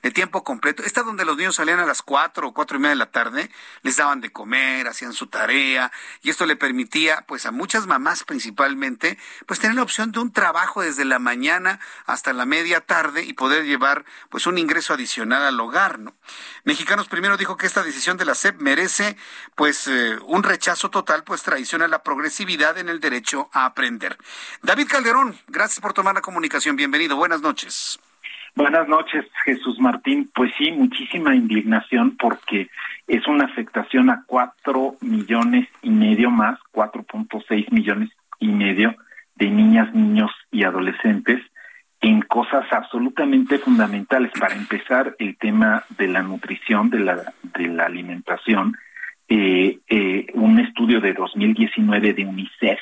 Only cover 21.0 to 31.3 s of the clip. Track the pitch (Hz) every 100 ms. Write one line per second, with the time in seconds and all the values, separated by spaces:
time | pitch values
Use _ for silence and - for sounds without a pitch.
21 | - 156 - 165 - 143 127 165 165 160
22 | - 139 151 147 190 165 151 170 175 170
23 | 151 123 113 143 - 143 131 - 127 117
24 | - - - - - - - 208 285 285
25 | 233 247 262 175 - 160 214 - 208 -
26 | 190 196 - 175 160 147 151 139 143 147
27 | 170 139 247 330 311 - - - - -
28 | _ _ - - - - 147 160 151 156
29 | 165 156 - - - 127 131 117 131 -
30 | - 143 139 - 127 - 302 320 254 -
31 | 247 - 294